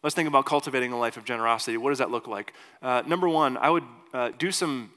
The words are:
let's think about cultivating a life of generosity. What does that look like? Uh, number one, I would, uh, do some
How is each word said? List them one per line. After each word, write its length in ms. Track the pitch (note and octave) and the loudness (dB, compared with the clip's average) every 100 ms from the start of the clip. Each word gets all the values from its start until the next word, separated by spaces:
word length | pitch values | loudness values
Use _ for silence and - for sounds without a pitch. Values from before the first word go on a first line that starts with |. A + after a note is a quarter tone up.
let's 120 | D3+ E3+ | -4 0
think 100 | D#3 | 2
about 180 | C#3 C3 | 2 4
cultivating 460 | D3 C#3+ C3 B2 | 0 0 -2 -2
a 80 | A#2+ | -2
life 160 | A#2 A#2 | -2 -4
of 80 | |
generosity. 540 | A2 A#2 A2+ A2+ - A2+ | -6 -2 2 2 0 -2
What 140 | C3 | 0
does 80 | C3+ | 0
that 120 | G#2 | 0
look 160 | A#2 A#2+ | -4 -6
like? 260 | G#2 G#2+ - - - | -8 -10 -16 -20 -10
Uh, 220 | C3 B2 C#3 | -2 0 2
number 220 | E3+ F3+ | 2 2
one, 260 | D#3+ C#3+ B2+ | 4 2 2
I 140 | D3 | 2
would, 160 | E3+ C3 - - | 2 0 -16 -10
uh, 180 | C3 A#2+ B2 | -4 -4 -2
do 140 | F3 | -2
some 400 | F#3 E3+ C3 A2 | 0 -2 -4 -8